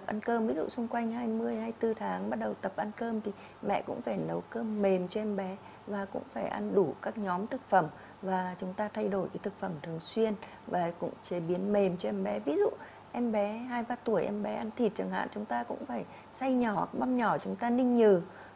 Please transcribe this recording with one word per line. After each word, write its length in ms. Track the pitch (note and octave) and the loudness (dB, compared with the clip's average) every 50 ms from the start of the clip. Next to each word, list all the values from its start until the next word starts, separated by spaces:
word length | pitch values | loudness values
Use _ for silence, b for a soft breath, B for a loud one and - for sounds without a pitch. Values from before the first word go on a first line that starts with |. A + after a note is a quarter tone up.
| - | 0
ăn 160 | - G#3+ G#3+ | -2 -4 -2
cơm, 260 | - - A#3 A#3 A3 | 0 2 2 2 2
ví 60 | A3+ C4 | 2 2
dụ 160 | A3 - - | 0 -2 -2
xung 180 | - B3+ A#3 | -2 -4 -4
quanh 240 | A3+ - A#3 A#3 A3+ | -2 -2 -2 -2 -2
hai 160 | A3+ A#3+ A#3+ | -2 -2 -2
mươi, 280 | A3+ A3 A3+ A#3 A#3 A#3 | -2 0 0 0 -2 -2
hai 80 | A3 A3 | -2 -4
mươi 100 | A3+ A3+ - | -4 -2 0
tư 140 | - A3+ A3 | 0 0 0
tháng 360 | - G#3 G3 F#3 F#3 G3 G#3+ | 0 -2 -2 -2 -2 -2 -2
bắt 100 | B3 A3 | -2 -2
đầu 140 | A3+ G#3+ G#3 | -2 -2 -2
tập 200 | - - F#3+ - | -2 -4 -4 -2
ăn 160 | - G#3+ G#3+ G#3+ | -2 -4 -4 -4
cơm 240 | - A#3+ A#3 A3+ G#3+ | -4 -4 -2 -2 -2
thì 100 | A3 G#3+ G3 B B B B - | -4 -4 -8 B B B B -6
mẹ 200 | - - F#3+ - | -2 0 0 0
cũng 200 | - F#3+ G3+ A#3+ | 0 -2 -6 -4
phải 160 | A#3+ B3 G#3 | -4 -2 -2
nấu 260 | F#3 D#3+ D#3+ E3 F3 F3 - | -2 -2 -2 -2 -4 -4 -4
cơm 320 | - A#3 A#3 A3 G#3+ G#3 | -4 -4 -2 -2 0 2
mềm 260 | G3+ G3 F#3+ F#3 F3+ | 4 4 4 4 2
cho 140 | F3+ - G#3+ | 0 -2 -2
em 140 | A3 G#3+ G3+ | -2 -2 -2
bé 220 | G3 F#3+ F#3 F#3+ G#3 B B B B - | -2 -2 -4 -6 -10 B B B B -8
và 180 | - G3+ G3+ G3 | -6 -4 -4 -4
cũng 180 | F#3+ - - - - - | -4 -6 -8 -8 -8 -6
phải 140 | - - | -4 -4
ăn 280 | - - - G#3 G#3 F#3+ | -4 -2 -2 -2 2 4
đủ 180 | G3+ F#3 C#3+ - - | 4 4 4 2 -2
các 160 | - G#3+ A3 | -6 -6 -4
nhóm 300 | A3+ G3+ F#3+ F3+ F3+ G3+ | -2 -2 -2 0 -2 -2
thực 140 | A#3 C4+ B3+ - - | -4 -6 -8 2 4
phẩm 180 | G3+ F#3 D#3+ D3+ B B B B B - | 6 6 6 4 B B B B B -8
và 340 | - F#3 F#3+ F#3 F#3 F3+ F3+ - | -2 0 0 0 0 -2 -4 -6
chúng 140 | G3 F#3 F#3 | -6 -4 -2
ta 160 | - G#3+ G#3 - | -2 -2 -2 -2
thay 140 | G#3+ G#3+ | -2 0
đổi 220 | G3+ G3+ G3 F3 - | 0 0 0 0 -2
cái 100 | - G#3 - | -4 -6 -6
thực 160 | G#3 G3 - | -6 -6 -6
phẩm 120 | G3 F#3+ E3+ C#3+ | -6 -6 -4 -6
thường 180 | D3 E3+ E3 D#3+ | -6 -6 -6 -8
xuyên 340 | - - - A3 A3 A3 G#3 G3+ B B B B - | -8 -4 0 2 2 2 0 -2 B B B B -8
và 240 | - - F3+ E3+ E3+ F3 - | -2 0 0 0 0 -2 -4
cũng 120 | F3 - - - - | -6 -6 -6 -8 -8
chế 160 | - F#3 F3 | -4 -4 -2
biến 340 | E3 D#3+ F3+ F3+ F#3+ G3+ G#3 | 0 0 0 0 2 2 4
mềm 240 | G#3 G3 F#3 E3+ | 4 4 4 2
cho 120 | F3 - G#3+ | 0 -2 -2
em 140 | G#3+ G3 F#3+ | -2 0 0
bé. 160 | G#3 G#3 G#3+ | -2 -2 -2
Ví 180 | G#3+ C#4 D4+ | 0 0 2
dụ 120 | F#4+ G#4 - - B B B B B B - | 4 4 2 2 B B B B B B -6
em 200 | - B3 B3 A#3 | -2 0 0 2
bé 260 | A3 G#3 G3+ G#3 G#3+ | 2 2 2 0 -2
hai, 260 | A#3 A#3+ B3+ A#3+ A#3+ A3+ | -4 -6 -4 -4 -2 -2
ba 120 | A#3 B3 | -2 -4
tuổi 280 | - - A#3 A3 F3 - | -2 0 2 4 4 4
em 200 | - G#3 G#3 G#3 | 2 0 -2 -2
bé 120 | G#3+ G#3+ | -2 -2
ăn 140 | - A3+ A3 - | -4 -4 -4 0
thịt 160 | - A#3+ G#3 A3 | 2 2 2 2
chẳng 140 | - F#3 F#3 | 0 -2 -2
hạn, 180 | F#3 F#3+ - - | 0 -2 -2 -2
chúng 140 | - G#3 G#3+ | -4 -6 -4
ta 180 | - A#3+ A#3+ A#3+ | -2 -2 -2 -2
cũng 220 | - - - A#3+ | -4 -6 -8 -6
phải 200 | - B3 A3+ F3 B B B B B | -6 -6 -6 -6 B B B B B
xay 220 | - - C4 C4+ B3+ | -8 -2 0 2 4
nhỏ, 340 | B3 A#3+ A3+ G3+ D#3+ E3+ - - | 4 4 4 2 2 0 0 0
băm 240 | A#3+ B3 B3+ B3+ | 0 0 2 4
nhỏ, 200 | B3 A#3 G3+ E3 | 4 4 4 4
chúng 180 | D3 - F#3+ F#3+ | 2 0 -4 -4
ta 140 | G3 A#3 A#3+ | -2 0 2
ninh 240 | A#3+ B3 C4 B3 A#3+ | 4 4 4 6 8
nhừ 280 | A#3 A3+ G#3+ G3 F3 F3 B B B B B B | 8 10 10 10 8 4 B B B B B B